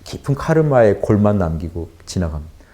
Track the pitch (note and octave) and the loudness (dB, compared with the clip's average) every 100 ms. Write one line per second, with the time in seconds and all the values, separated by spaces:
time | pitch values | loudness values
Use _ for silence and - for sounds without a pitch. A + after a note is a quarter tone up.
0 | - - - C#3 - D#3+ D#3 C3 A2 G2 | -16 -12 -6 -6 0 0 2 4 4 2
1 | - G#2+ G#2 G#2 E2+ D#2+ E2 E2+ D#2+ - | 2 2 2 2 0 -4 -6 -10 -12 -16
2 | - - E2+ D2+ D#2 - - | -10 -6 -4 -6 -12 -18 -20